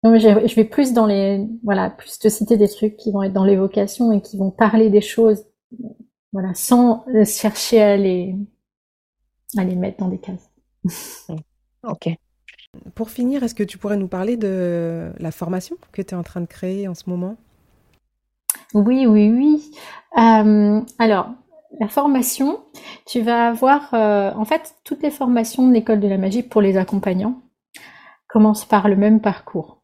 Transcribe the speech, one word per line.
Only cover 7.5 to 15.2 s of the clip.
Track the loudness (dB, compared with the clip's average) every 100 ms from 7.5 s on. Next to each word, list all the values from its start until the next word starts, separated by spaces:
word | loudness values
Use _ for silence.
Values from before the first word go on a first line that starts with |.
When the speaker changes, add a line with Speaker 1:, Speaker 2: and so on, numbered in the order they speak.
| -4 0 4
Speaker 1:
à | 4 4
les, | 2 -2 -4 -8 -12 _ _ _ _ _ _ _ _ _ _ -6
à |
les | -4 -4
mettre | -6 -6
dans | -8
des | -8
cases. | -12 -16 _ _ _ _ -10 -10 -18 -20 -16 -16 -16 _ _ _
Speaker 2:
Ok. | -14 -8 -8 -8 _ _ _ -20 _ -20 -20
Pour | -12 -12
finir, | -6 -4 -4
est-ce | -6 -6
que |
tu | -8 -8
pourrais | -6 -6
nous | -6
parler | -6 -6 -4
de | -4 -4 -4 -4 -6 -8 -12
la | -12